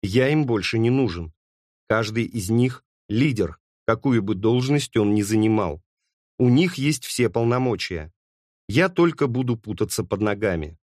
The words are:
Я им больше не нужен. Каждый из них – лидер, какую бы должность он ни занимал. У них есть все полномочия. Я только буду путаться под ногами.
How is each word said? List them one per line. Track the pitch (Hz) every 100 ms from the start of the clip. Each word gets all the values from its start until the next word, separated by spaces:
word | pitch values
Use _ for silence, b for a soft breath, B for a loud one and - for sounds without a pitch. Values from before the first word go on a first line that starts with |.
Я | 101 107 131
им | 156 139
больше | 113 92 113
не | 113
нужен. | 131 123 87 80 _ _ _ _ _ _
Каждый | 110 107 110 117
из | 117 92
них – | 113 127 127 _ _ _
лидер, | 107 151 117 87 - _ _ -
какую | 113 139 120
бы | 98 98
должность | 110 123 127 147 143 117
он | 104
ни | 107
занимал. | 101 110 110 107 92 73 _ _ _ _ _ _
У | 127
них | 123 180 175
есть | 139 151 -
все | - 120
полномочия. | 107 117 123 127 101 - 87 78 _ _ _ _ _ _
Я | 107 185
только | 180 170 156 143
буду | 120 127 117
путаться | 107 95 107 -
под | 92 101
ногами. | 107 98 101 85 76 78